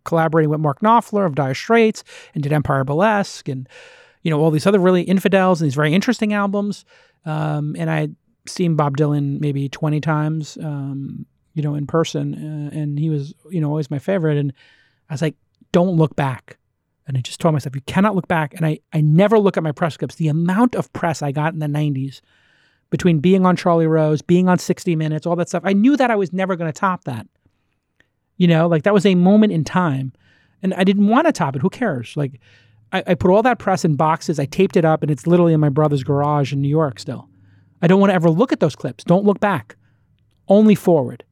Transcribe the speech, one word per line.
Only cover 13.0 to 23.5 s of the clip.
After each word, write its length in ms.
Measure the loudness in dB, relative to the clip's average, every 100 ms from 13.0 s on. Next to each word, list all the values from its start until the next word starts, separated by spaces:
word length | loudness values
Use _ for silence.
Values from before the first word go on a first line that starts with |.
| -2
was, 260 | -4 -6 -14 -8
you 100 | -4
know, 60 | -2
always 220 | -2 -4
my 80 | -6
favorite. 380 | -4 -2 0 0
And 160 | -2 -6 _ _ _ _ -14
I 60 |
was 80 | -6
like, 140 | -6 -6 _ _ _
"Don't 240 | 0 2 2
look 200 | 0 0
back." 420 | -4 -6 -14 -20 _ _ _ _ -8
And 100 | -8
I 40 |
just 180 | -8 -4
told 140 | -2
myself, 200 | 0 -4
"You 60 | -10
cannot 320 | -4 0 0
look 140 | 0 -2
back." 240 | -4 -4
And 120 | -4 -4
I, 140 | -4 _
I 80 | -2
never 380 | 2 4 4 4
look 180 | 2 0
at 60 |
my 100 | -4
press 240 | -4 -6 -4
clips. 200 | -10 -4
The 120 | -4
amount 460 | -2 0 2 0
of 180 | 0 -6
press 300 | -6 -6 -4
I 100 | -6
got 220 | -4 -4
in 40 | -4
the 80 | -4
nineties 520 | -2 -2 -4 -8 -12 _ _ _ _ _ _ _
between 280 | -2 0 2
being 240 | 2 4
on 100 | 4